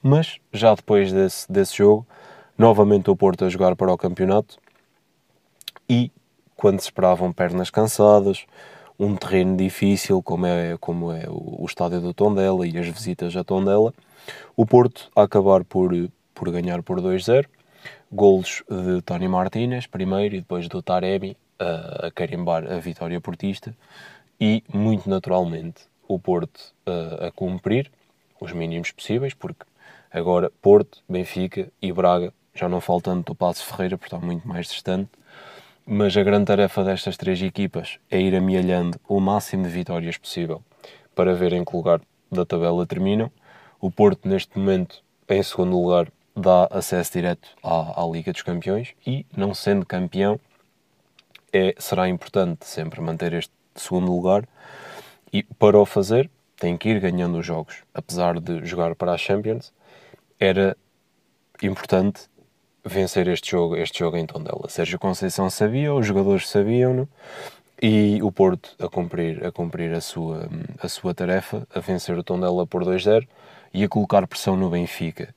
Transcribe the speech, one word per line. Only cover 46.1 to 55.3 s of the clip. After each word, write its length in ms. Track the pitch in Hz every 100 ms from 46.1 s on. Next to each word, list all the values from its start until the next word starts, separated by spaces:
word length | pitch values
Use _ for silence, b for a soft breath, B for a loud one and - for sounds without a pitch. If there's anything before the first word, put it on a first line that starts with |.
| _ _
dá 320 | - 92 90 90
acesso 420 | 95 - 90 87
direto 360 | 90 87 85 - _
à, 400 | 80 82 80 -
à 60 | 85
Liga 240 | 82 80
dos 100 | 85
Campeões 520 | - 87 87 101 123 _
e, 200 | - 135 -
não 180 | - 101
sendo 320 | 95 - 101
campeão, 540 | 90 90 90 92 98 107 _ _ _ _ _ _ _ _ _ - _
é, 240 | 95 95 -
será 320 | - 92 92
importante 560 | 90 - 98 87 80
sempre 360 | - - 80 80
manter 320 | 80 82 85
este 180 | 82 78 _ _
segundo 360 | - - 92 90
lugar 360 | - 92 101 123 B B B B B B B _